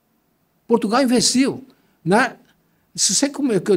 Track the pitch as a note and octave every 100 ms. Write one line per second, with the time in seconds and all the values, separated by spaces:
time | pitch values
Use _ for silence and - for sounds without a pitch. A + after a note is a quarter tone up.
0 | _ _ _ _ _ _ - A3+ G3+ B3
1 | C4 A#3+ E3 A#3+ C4+ B2 - _ _ _
2 | D#3+ G#3 C4 - _ _ _ _ _ -
3 | - F#3+ C#4+ C#4+ C4+ G3 -